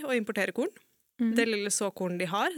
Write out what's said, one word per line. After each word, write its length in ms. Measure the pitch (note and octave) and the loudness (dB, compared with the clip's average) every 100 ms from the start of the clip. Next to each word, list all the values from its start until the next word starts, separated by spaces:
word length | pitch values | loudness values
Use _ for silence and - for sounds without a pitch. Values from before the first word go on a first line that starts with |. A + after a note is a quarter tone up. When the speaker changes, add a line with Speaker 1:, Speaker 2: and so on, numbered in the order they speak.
Speaker 1:
å 120 | D4 B3 | 0 0
importere 360 | G#3+ G#3+ F#3+ | 0 -2 -2
korn. 180 | G3+ E4+ - _ _ _ - | 0 -2 -4 _ _ _ -2
Speaker 2:
Mhm. 160 | A3+ A3+ | 2 4
Speaker 1:
Det 120 | A3+ | 2
lille 240 | G#3 G3+ | 2 0
såkorn 460 | - G3+ - F#3 F3 | 0 -2 -2 -2 -2
de 60 | F3+ | 0
har, 260 | G3+ D4 | 0 0